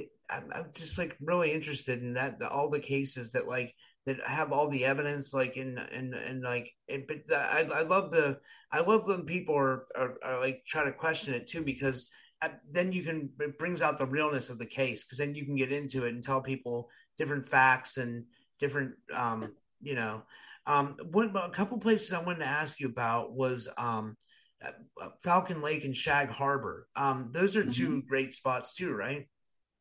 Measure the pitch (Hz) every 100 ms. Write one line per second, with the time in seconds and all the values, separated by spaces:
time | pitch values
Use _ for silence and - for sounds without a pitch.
0 | - _ - - - - 170 - 160 -
1 | 165 - 147 175 160 156 151 143 - 120
2 | 123 123 131 - 117 139 147 143 139 139
3 | 135 131 117 127 - 127 120 - - _
4 | - 131 - 143 - 143 147 139 127 139
5 | 147 143 135 139 127 131 131 123 - 127
6 | 131 120 95 131 127 123 117 - - 139
7 | 139 156 - 147 131 156 156 147 160 185
8 | 160 160 143 139 - - _ 147 175 220
9 | - 185 156 175 156 147 135 127 - -
10 | 127 - - 127 131 131 - 156 143 135
11 | 160 160 - 123 - 165 143 131 135 123
12 | - - - _ 156 - - 156 185 180
13 | 151 160 139 131 147 - 170 170 156 147
14 | 131 143 151 139 120 117 113 - 131 110
15 | - 127 143 147 139 139 131 143 143 131
16 | 120 120 120 135 131 131 123 120 117 -
17 | _ - 151 143 135 135 131 127 - -
18 | 120 120 117 _ _ _ 143 139 135 -
19 | - - 120 110 107 - _ _ 143 127
20 | 110 110 - - - - - 143 139 -
21 | 170 180 226 196 175 175 202 240 202 214
22 | - 175 175 170 139 147 156 - 135 117
23 | 117 120 - 123 131 123 110 - 117 110
24 | 110 110 _ _ _ _ - - - -
25 | - - 175 180 180 165 147 156 139 127
26 | 156 143 135 113 139 139 104 78 - -
27 | 139 131 120 151 196 208 196 120 - 135
28 | 127 135 135 - 135 127 - - 175 104
29 | 107 147 - _ _ _ _ _